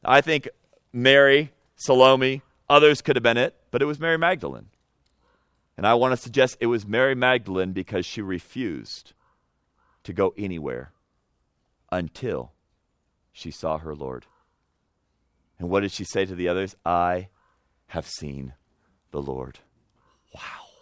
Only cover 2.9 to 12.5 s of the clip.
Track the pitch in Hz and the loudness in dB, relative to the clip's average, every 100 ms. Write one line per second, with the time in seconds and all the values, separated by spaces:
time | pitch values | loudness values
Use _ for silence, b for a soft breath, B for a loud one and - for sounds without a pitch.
2.9 | 143 - 131 117 117 135 _ _ 123 147 | 4 0 2 2 2 0 _ _ -4 -2
3.9 | 147 165 165 165 185 78 64 52 _ _ | -2 -2 0 0 -2 -6 -12 -18 _ _
4.9 | _ _ _ _ _ _ _ _ - 101 | _ _ _ _ _ _ _ _ -4 2
5.9 | 120 127 127 - 117 127 - 117 120 101 | 2 2 0 -4 2 2 2 -2 -2 -2
6.9 | 110 131 131 123 127 98 92 95 92 92 | 0 0 2 0 0 -2 -4 -2 -4 -6
7.9 | 98 90 - 101 90 - - 120 71 53 | -6 -6 -8 -8 -8 -10 -8 -8 -8 -12
8.9 | - - _ _ _ _ _ _ _ _ | -18 -20 _ _ _ _ _ _ _ _
9.9 | _ - 95 95 - 101 85 73 62 64 | _ -14 -2 -2 -2 -10 -8 -8 -10 -12
10.9 | _ _ _ _ _ _ _ _ _ _ | _ _ _ _ _ _ _ _ _ _
11.9 | 90 85 - 127 80 62 | -6 -6 -8 -8 -8 -10